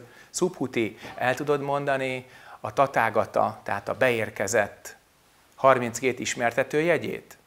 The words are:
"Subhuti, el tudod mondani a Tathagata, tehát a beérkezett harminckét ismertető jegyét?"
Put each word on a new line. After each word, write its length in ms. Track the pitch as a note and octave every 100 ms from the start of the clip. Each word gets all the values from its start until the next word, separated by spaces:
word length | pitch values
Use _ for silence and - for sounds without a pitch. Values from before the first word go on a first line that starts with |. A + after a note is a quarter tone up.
| - - -
"Subhuti, 680 | - F3+ - C3 B2+ G#2+ - - -
el 200 | B2 C3
tudod 260 | D3 C#3+
mondani 640 | C#3 C#3+ C#3+ C3+ C3 C3 B2+ - - -
a 140 | A2
Tathagata, 840 | B2 C3+ C3+ A2+ G#2+ G2 A#2 G#2+ G#2+
tehát 260 | - G2+ -
a 40 |
beérkezett 1040 | G2 C3 A2+ G#2+ - G2+ A2+ G2+ - - - _ _ _ _ _ -
harminckét 640 | C3+ B2+ A#2+ A#2 B2+ A#2+
ismertető 640 | A2+ - A#2+ C3+ B2+ D3+
jegyét?" 560 | E3+ D3+ A2 - - -